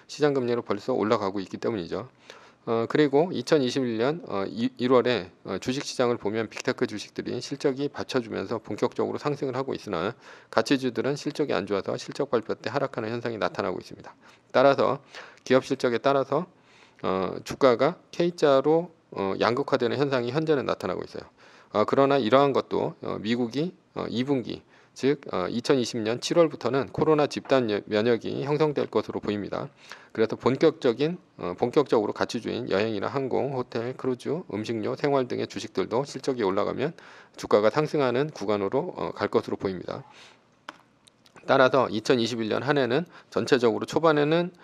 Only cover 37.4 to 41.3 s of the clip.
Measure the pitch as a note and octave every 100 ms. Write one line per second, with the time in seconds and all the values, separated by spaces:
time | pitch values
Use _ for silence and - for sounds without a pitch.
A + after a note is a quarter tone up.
37.4 | G2+ A2 G#2+ D3 D3+ D#3 B2+ A#2+ D3+ -
38.4 | G2+ G#2 G2 C#3 F3+ - E2+ - G#2 A#2
39.4 | G#2+ G2+ G2+ F2+ - - - - - _
40.4 | _ _ - - _ _ _ _ _